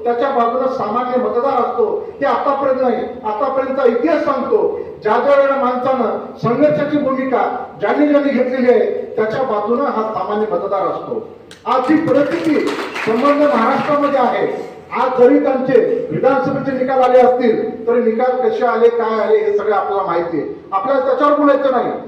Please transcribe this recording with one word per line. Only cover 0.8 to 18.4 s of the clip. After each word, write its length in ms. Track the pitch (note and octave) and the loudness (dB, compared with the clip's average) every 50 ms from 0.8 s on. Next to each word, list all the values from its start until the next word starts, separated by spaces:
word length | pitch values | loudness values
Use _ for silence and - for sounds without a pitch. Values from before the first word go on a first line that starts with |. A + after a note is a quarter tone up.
| G3+ G#3 A3 B3 B3+ B3+ B3+ B3 | -4 -2 -2 -2 -2 0 -2 -2
मतदार 360 | G#3+ G#3+ A#3 A#3+ C4 C#4 C4+ B3 | 0 0 -2 0 0 0 0 0
असतो. 260 | - - - - A3 G3+ - - - - - - | 0 0 0 0 0 0 0 -4 -6 -8 -8 -4
हे 60 | C#4 | -2
आतापर्यंत 560 | C4+ B3 - - C#4 C#4 C4+ C#4 C4 B3+ B3 | 0 0 0 0 0 -2 0 0 0 0 0
नाही, 220 | C4 B3 A#3 - - - - - - | 0 0 0 -2 -4 -6 -8 -8 -6
आतापर्यंतचा 600 | A3 G#3+ - C#4+ C4 C4 C4+ B3+ - C4 C4+ B3+ | -6 -4 -2 -2 -2 -2 -2 -2 -2 -2 -2 -2
इतिहास 380 | A#3+ A#3 A#3+ A#3+ D#4+ D#4+ D4 - | -2 -2 -2 0 0 0 0 0
सांगतो, 360 | D4 C#4 B3+ A#3 - A#3+ G#3 - - - - - - - - - | -2 -4 -4 -2 0 0 0 0 0 -4 -6 -8 -10 -12 -8 -4
ज्या 140 | G#3 G#3+ A#3+ | -2 0 0
ज्या 160 | B3 C#4 C#4+ | 2 2 4
वेळेला 280 | C#4 C#4 C#4 C#4 C#4 B3+ | 4 4 2 2 0 0
माणसानं 540 | B3 B3+ B3 B3 C4+ C4 B3+ A3+ G3+ E3 - - - - - - | -2 -2 -2 -2 -2 0 0 0 -2 -2 -4 -8 -10 -12 -6 -2
संघर्षाची 540 | G#3+ A#3+ C4+ D4 D4+ D4+ D4+ C#4+ C#4+ D4 D4 | -2 0 2 2 2 2 2 -2 0 0 0
भूमिका 460 | B3 C4 C4 B3+ C4 C4 B3+ A3 - - - - - - - - | 0 0 -2 -2 -2 -2 0 0 0 -2 -4 -6 -10 -12 -10 -6
ज्यांनी 280 | G3+ G3+ A#3+ C#4+ D4 D4 | -4 -2 0 2 2 4
ज्यांनी 220 | D4 C#4+ C#4 C#4 | 4 2 2 2
घेतलेली 400 | - A#3+ B3+ B3 B3+ B3+ A#3+ A#3+ | 0 0 0 0 0 0 2 4
आहे, 160 | A#3 G#3+ G3 - - - - - - | 4 4 4 2 -2 -4 -6 -6 -2
त्याच्या 280 | - G#3+ A3 A3 - - | -2 -2 -2 0 -2 -2
बाजूनं 400 | - - - G#3 G#3 A#3+ B3+ C#4+ | -2 -2 -4 -2 0 0 0 0
हा 180 | C4 A#3 A3+ G#3+ A3 A3 | -2 -2 -2 -4 -2 -4
सामान्य 320 | - - G#3 G#3 G#3+ G#3+ G#3 | -4 -4 -4 -2 -2 -2 -2
मतदार 360 | F3 E3+ F#3 G3 G3 G3 - - | -2 -4 -2 -2 -2 -2 -2 -2
असतो. 400 | - - - - A#3 - - - - - - - - - - | -4 -4 -6 -6 -6 -8 -8 -10 -16 -20 -20 -20 -20 -14 -4
आज 240 | G#3 B3 C4 B3+ - | -2 0 0 2 2
जी 120 | D#4 D4 - - | 2 2 2 2
परिस्थिती 520 | G3+ C#4+ - - E4+ E4+ E4 D#4+ D4 - - - - - - - - - - | 2 2 2 2 0 -2 0 0 0 2 0 0 -4 -4 -8 -8 -8 -6 -2
संबंध 380 | A3 A3 A#3+ C4 C#4+ C#4+ C#4+ D4+ | 0 0 2 4 4 4 4 4
महाराष्ट्रामध्ये 760 | C#4+ A#3+ A#3 A3+ C4 C#4 C4+ - - D4 D4 C#4+ C#4 C#4 C4 | 2 4 2 2 2 0 0 0 0 0 0 0 0 2 2
आहे, 280 | B3 A3 G3 - - - - - - - - - - - - A3 | 2 2 0 0 -2 -4 -4 -6 -10 -12 -14 -18 -16 -8 -4 -2
आज 220 | C4 C4+ C4 B3+ | -2 -2 2 4
जरी 200 | B3 B3 D4 D4 | 6 6 6 4
त्यांचे 400 | C#4+ C#4 C4 B3+ B3+ C4+ C4 A3+ - - - - - - | 2 2 0 0 0 2 2 2 2 2 0 -2 -4 -4
विधानसभेचे 680 | D#3 F3 G#3+ B3+ C#4 B3+ B3+ C#4+ C4+ C#4 - C4+ B3+ B3+ | -4 0 2 2 2 2 0 -2 -4 -4 -4 -4 -2 -2
निकाल 240 | B3+ B3+ C4 C4 B3+ | -2 0 0 2 2
आले 160 | B3 B3 B3+ | 4 6 6
असतील, 680 | B3 B3 B3+ A#3+ B3+ A3+ G#3 G3+ - - - - - A#3 | 6 6 4 2 2 2 2 0 0 -4 -6 -6 -2 0
तरी 160 | A#3+ B3 A3+ | 0 2 2
निकाल 340 | A3+ A3 A3+ B3+ B3+ B3 B3+ | 2 0 0 0 0 0 0